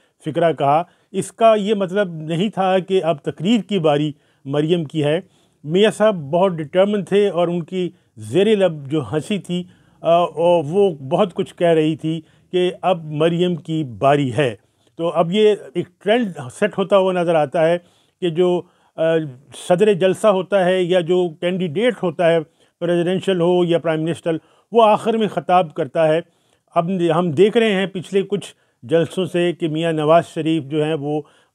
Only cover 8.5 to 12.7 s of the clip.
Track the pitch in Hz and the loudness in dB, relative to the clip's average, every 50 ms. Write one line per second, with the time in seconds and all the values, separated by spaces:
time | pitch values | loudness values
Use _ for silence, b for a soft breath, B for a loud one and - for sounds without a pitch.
8.5 | 220 202 190 180 165 151 139 131 143 156 139 104 120 156 147 - 214 190 - - | 2 2 2 0 -2 -4 -8 -6 -4 -4 -4 -4 -4 -6 -4 -4 -6 -6 -6 -6
9.5 | 175 180 180 180 b b b b b b b 160 165 170 175 170 170 147 170 175 | -6 -6 -6 -10 b b b b b b b 2 2 2 2 0 -2 0 2 2
10.5 | 175 170 156 139 160 202 202 196 165 143 139 131 160 165 208 185 - - 190 - | 2 2 0 0 0 2 2 2 0 -4 -6 -4 0 0 0 0 -2 -4 -8 -6
11.5 | - - 180 170 165 160 156 156 160 - - 160 160 165 156 b b b b b | -4 0 2 2 4 4 2 0 -2 -4 -4 -6 -6 -6 -10 b b b b b
12.5 | - 180 180 180 | -4 -2 -2 -2